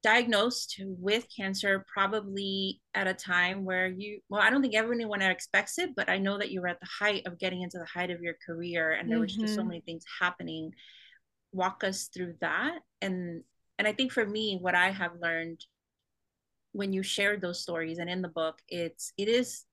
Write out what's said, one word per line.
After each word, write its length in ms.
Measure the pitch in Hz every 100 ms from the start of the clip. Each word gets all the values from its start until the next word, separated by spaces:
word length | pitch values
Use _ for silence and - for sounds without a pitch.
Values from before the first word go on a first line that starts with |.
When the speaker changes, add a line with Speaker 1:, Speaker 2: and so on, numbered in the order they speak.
Speaker 1:
diagnosed 760 | 220 226 240 214 226 254 - -
with 440 | 196 180 185 220 247 -
cancer 500 | 196 196 202 196 196
probably 880 | - 196 214 202 196 196 196 190 - _ 202
at 100 | 190
a 60 |
time 500 | 190 - 180 180 196
where 240 | 190 185 185
you, 320 | 185 208 208 _
well, 120 | 202
I 80 | 208
don't 120 | 269
think 120 | 262 214
everyone 460 | 226 240 226 202
expects 560 | 190 185 - 196 202 -
it, 140 | 359 269
but 140 | -
I 80 | 190
know 220 | 196 202
that 100 | 208
you 100 | 190
were 60 | 180
at 120 | 175
the 80 | 185 -
height 240 | 208 202 -
of 100 | 175
getting 240 | 185 185
into 160 | 180 180
the 80 | 165
height 240 | 175 180
of 120 | 175
your 140 | 170 165 -
career, 480 | 165 175 170 160
and 160 | 160 -
there 100 | 226
was 160 | 202 190
just 180 | 220
so 80 | 208
Speaker 2:
Mm-hmm. 60 | 220
Speaker 1:
many 120 | 170
things 220 | - 165 - -
happening. 540 | 180 - 170 160 160 - - - - _ _ _ _
Walk 320 | 185 185 190
us 240 | 202 190 -
through 280 | - 180 165
that. 380 | 165 160 262 339 _ _
And, 420 | 196 185 175 165 - _ _ -
and 100 | 208
I 60 |
think 180 | 214 262
for 140 | 254 214
me, 320 | 214 220 190
what 140 | 180 180
I 140 | 185
have 220 | 196 175 170
learned 420 | 170 165 165 165 - _ _ _ _ _ _ _ _ _ _
when 220 | 202 196
you 100 | 190
shared 380 | 190 - 202 208
those 200 | 180 175
stories 380 | - 170 160 165
and 100 | 175
in 120 | 180
the 80 | 180
book, 280 | 165 160 160 _
it's, 440 | 175 165 - - -
it 100 | 202
is 380 | 233 247 - -